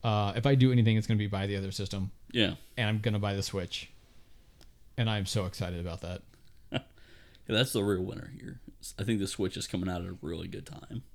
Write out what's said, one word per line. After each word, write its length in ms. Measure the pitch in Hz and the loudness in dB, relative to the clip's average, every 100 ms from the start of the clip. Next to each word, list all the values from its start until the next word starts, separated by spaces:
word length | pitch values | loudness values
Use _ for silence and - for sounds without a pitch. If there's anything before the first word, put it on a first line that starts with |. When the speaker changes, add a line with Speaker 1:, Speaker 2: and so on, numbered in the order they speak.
Speaker 1:
Uh, 300 | 117 104 101 98 | 2 2 2 2
if 100 | 127 | 4
I 100 | 135 | 8
do 160 | 127 | 8
anything, 260 | 123 113 110 | 8 6 4
it's 100 | - | 4
gonna 100 | 110 | 2
be 100 | 104 | 2
buy 200 | 98 101 | -2 -2
the 80 | 98 | -2
other 160 | 95 | -4
system. 400 | 95 95 98 95 - - | -6 -4 -4 -6 -8 -6
Speaker 2:
Yeah. 240 | 123 98 82 - - | 2 2 0 -10 -2
Speaker 1:
And 100 | 107 | 0
I'm 100 | 107 | 0
gonna 200 | 110 107 | 0 0
buy 140 | 101 | 0
the 100 | 98 | -2
Switch. 480 | 95 98 87 - - - - - - - - - - - - - | -2 -4 -4 -8 -12 -18 -20 -20 -20 -20 -20 -20 -20 -20 -14 -2
And 120 | 113 | 0
I'm 160 | 107 98 | 0 0
so 200 | 113 92 | -2 -2
excited 340 | - 90 87 | -4 -6 -4
about 220 | 87 82 | -6 -8
that. 200 | 87 90 - - - - - | -8 -10 -12 -20 -20 -20 -8
Speaker 2:
<laughs> 120 | - - - - - - - - | -8 -8 -20 -20 -20 -20 -20 0
Yeah, 120 | 110 | 2
that's 160 | 131 | 2
the 100 | 117 | 2
real 180 | 101 95 | 2 2
winner 300 | 92 - - - | 0 -6 -12 -12
here. 220 | - 131 - - - - | -14 -14 -18 -18 -16 -6
I 60 | |
think 160 | 98 110 | 0 0
the 80 | 98 | 0
Switch 300 | - 92 92 | -2 -4 -2
is 100 | - | -6
coming 220 | 95 90 | -4 -2
out 120 | 90 | -4
at 60 | 90 | -6
a 80 | 87 | -8
really 260 | - 85 87 | -8 -8 -8
good 180 | 98 - | -10 -12
time. 380 | - - 117 - | -16 -10 -10 -12